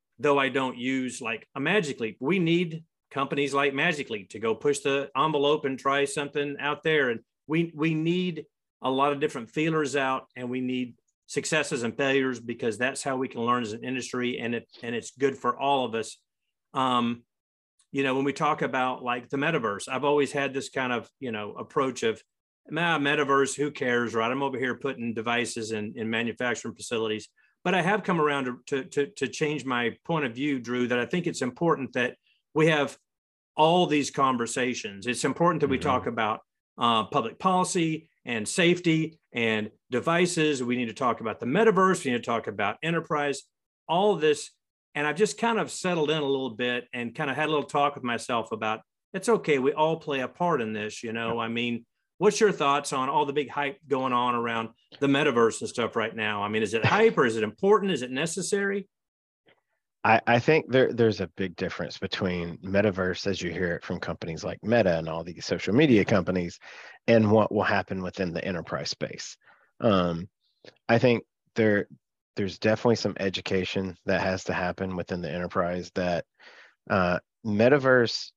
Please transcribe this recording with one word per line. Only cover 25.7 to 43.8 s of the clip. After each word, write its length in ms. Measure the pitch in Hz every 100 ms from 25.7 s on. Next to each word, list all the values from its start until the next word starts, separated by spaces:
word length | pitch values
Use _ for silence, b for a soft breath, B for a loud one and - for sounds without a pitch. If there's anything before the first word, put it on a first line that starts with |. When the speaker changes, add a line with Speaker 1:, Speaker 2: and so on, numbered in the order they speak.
Speaker 1:
in, 220 | 110 107 120
in 140 | 110
manufacturing 640 | 113 117 104 123 117 123 -
facilities." 540 | - 117 113 107 - _ _ _
But 100 | 180 185
I 60 |
have 220 | 165 208
come 160 | - 170
around 260 | 151 143 127
to, 120 | 123 -
to, 160 | 135 131
to, 180 | 147 143
to 160 | - 131
change 340 | - 151 151
my 320 | 127 123 117 -
point 220 | - 165 135
of 100 | 117
view, 240 | 147 135
Drew, 280 | 117 123 123
that 120 | 120
I 60 | 117
think 200 | 180 170
it's 140 | -
important 520 | 127 - 170 139 127
that 240 | 127 120 - _ _ _
we 140 | 151 160
have 300 | 151 135 - _ _ _ _ _ -
all 300 | 160 180 180
these 260 | 151 135
conversations. 960 | - 135 123 117 - 127 117 104 98 120
It's 160 | 120
important 380 | 143 131 170 165
that 80 | 143
we 80 | 127
Speaker 2:
Mm-hmm. 60 | 147
Speaker 1:
talk 180 | 127 123
about, 360 | 117 107 113 _ _ _ -
uh, 280 | 120 113 98
public 340 | 143 113 -
policy 720 | 190 185 180 185 165 156 b b -
and 220 | 117 107
safety 720 | - 170 175 170 160 160 - _
and 360 | 123 113 107 107 _ _
devices. 720 | 123 165 170 175 170 151 135
We 120 | 123 123
need 100 | 117
to 60 |
talk 280 | 104 127 113
about 180 | 113 104
the 60 | 117
metaverse. 580 | 165 220 185 190 175
We 80 | 131
need 60 | 120
to 60 |
talk 240 | 110 117 113
about 300 | 101 101 110
enterprise, 640 | 160 170 165 151 143 135 - _ _ _